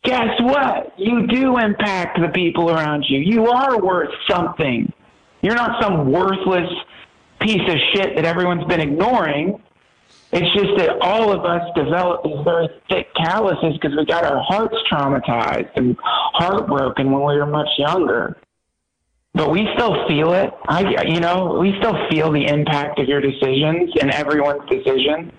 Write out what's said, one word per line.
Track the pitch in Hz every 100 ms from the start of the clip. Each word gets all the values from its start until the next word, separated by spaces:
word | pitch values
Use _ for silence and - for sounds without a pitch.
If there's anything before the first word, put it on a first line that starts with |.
Guess | - 254 226 220
what? | 240 285 262 202 - -
You | 202 240 196
do | 247 262 247
impact | 220 202 208 190 175 -
the | 165
people | 185 170 165 170
around | 160 151 147 131
you. | 135
You | 160 226 220
are | 247 269 233
worth | 185 180 151 - -
something. | 185 175 - 147 117 - - _ _ _ _
You're | 190
not | 233 233 233
some | 220 175 139
worthless | 156 190 190 190 185 165 - - - - _ _ _
piece | 208 208 180
of | 156 -
shit | 196 190 -
that |
everyone's | 160 170 180 175
been | 151 175
ignoring. | 151 147 208 247 160 147 170 208 _ _ _ _ _ _ _
It's | 170 175
just | 190 190 196
that | 165 -
all | 175 214 220
of | 185
us | 175 175 170
develop | 165 139 175 180 170
these | - 147
very | 156 170 165 - _
thick | 185 -
calluses | - 165 196 208 175 165 151
'cause | 156 143
we | 151
got | 160
our | 160 139
hearts | - 196 226 226 -
traumatized | 156 139 139 - 117 110 - - -
and | 127 -
heartbroken | - - - - 170 202 226 139 131 123 135
when | 139
we | 143 143
were | 147
much | 151 147 -
younger. | 143 165 156 117 - - _ _ _ _ _ _ _ _ _
But | - 151
we | 170 208
still | - 233 143 -
feel | 147 160
it. | 180 - - -
I, | 160 190 -
you | - 165
know, | 170 180 180 -
we | 190 196
still | 226 160 -
feel | 156 160
the | 147 139
impact | 147 151 147 143 147
of | 131
your | 143
decisions | 139 135 135 131 156 165 - 165
and | 139
everyone's | 139 143 151 143 143 -
decision. | - 135 131 143 156 165